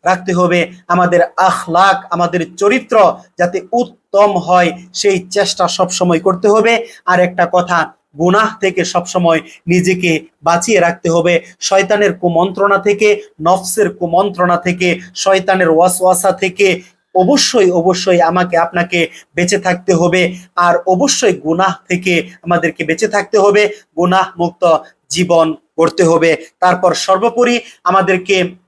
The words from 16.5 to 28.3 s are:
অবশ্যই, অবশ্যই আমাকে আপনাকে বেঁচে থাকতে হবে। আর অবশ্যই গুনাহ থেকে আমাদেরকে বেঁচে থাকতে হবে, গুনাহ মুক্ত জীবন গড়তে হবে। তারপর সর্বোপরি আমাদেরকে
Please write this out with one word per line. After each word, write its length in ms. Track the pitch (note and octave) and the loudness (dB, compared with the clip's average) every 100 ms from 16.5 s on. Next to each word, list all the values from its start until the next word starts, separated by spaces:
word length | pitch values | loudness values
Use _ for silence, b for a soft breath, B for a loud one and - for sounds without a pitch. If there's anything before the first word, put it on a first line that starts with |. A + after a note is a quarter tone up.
| F3+ G3 F3+ B B _ | 0 0 0 B B _
অবশ্যই, 560 | F#3 F#3 C#4 - A#3+ F#3 | 0 2 2 2 2 2
অবশ্যই 500 | F3+ E3+ F3+ - F3 | 2 0 -2 0 2
আমাকে 360 | E3 F3+ F3+ E3+ | 2 0 0 0
আপনাকে 520 | E3 F3 F3 F3 D#3+ B B | -2 -2 -4 -2 -4 B B
বেঁচে 240 | - F3+ G3+ | -4 -2 -2
থাকতে 360 | F#3+ F3+ - | -2 -4 -2
হবে। 400 | F3 F3 F3+ F3 F3+ B - | 0 2 0 -2 -4 B -2
আর 180 | F3 F3 F#3 | 0 0 0
অবশ্যই 460 | F#3 C#4 - A3 | 0 0 0 0
গুনাহ 400 | F3 D3 E3+ F#3+ F#3 _ | 0 -2 0 0 -4 _
থেকে 420 | F3+ F3+ E3+ - B | -4 0 -2 -4 B
আমাদেরকে 420 | F3 E3+ E3+ - | -2 -2 -2 -4
বেঁচে 240 | D#3 E3 G#3+ | -6 -2 -2
থাকতে 300 | G#3 - G#3+ | -2 -2 2
হবে, 300 | G3+ G3+ G#3 B B - | 2 2 0 B B -4
গুনাহ 340 | F3 F#3+ F#3 E3+ | 0 0 -2 -4
মুক্ত 380 | F3 - F3 D#3 B B _ | -6 -2 0 0 B B _
জীবন 460 | E3 F3+ E3+ D#3+ D#3 _ - | -4 0 2 2 -2 _ -2
গড়তে 260 | E3 F3 | -2 2
হবে। 320 | E3+ E3 E3 D#3+ B _ | 2 4 2 0 B _
তারপর 340 | F3+ F3+ F3+ | 0 2 0
সর্বোপরি 680 | E3 - F#3+ A#3 A#3 A#3+ A#3+ B B | -2 -2 0 0 0 0 0 B B
আমাদেরকে 720 | F3 F#3+ F#3 F#3 F#3 | 0 0 2 -2 0